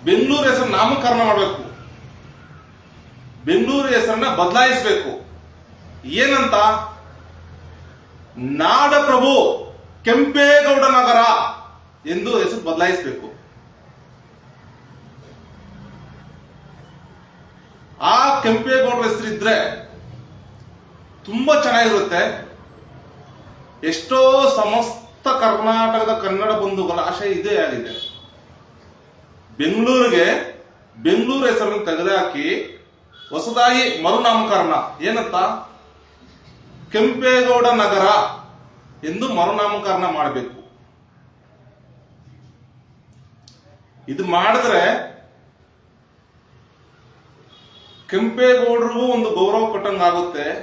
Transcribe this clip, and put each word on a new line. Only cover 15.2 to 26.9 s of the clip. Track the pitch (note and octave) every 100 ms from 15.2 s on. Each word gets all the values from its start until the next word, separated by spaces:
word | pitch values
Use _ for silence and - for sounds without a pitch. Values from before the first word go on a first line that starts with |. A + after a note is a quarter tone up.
| - - - - - - G3+ - - - - - - - - - - - - - - - - - - - - - D#3+
ಆ | A#3 C#4 C#4 A3+
ಕೆಂಪೇಗೌಡರ | A3+ C4 C4 B3+ A#3+ A3+
ಹೆಸರಿದ್ರೆ | G#3+ A3 - G#3 G#3+ - - - - - - - - - - - - - - - - -
ತುಂಬಾ | A3+ C#4 D4 B3
ಚೆನ್ನಾಗಿರುತ್ತೆ. | A#3 A3+ G#3 - E3+ - - - - - - - - - - - - - - - - D#3
ಎಷ್ಟೋ | E3 - C4 C4 C4+ C4+ A3+
ಸಮಸ್ತ | G#3+ A3+ A#3 - - - C4+ B3+
ಕರ್ನಾಟಕದ | A3+ G3+ A3 A3+ A3+ A3+ A3 A3
ಕನ್ನಡ | G3 G3 G#3+ A3
ಬಂಧುಗಳ | G3 F#3+ F3+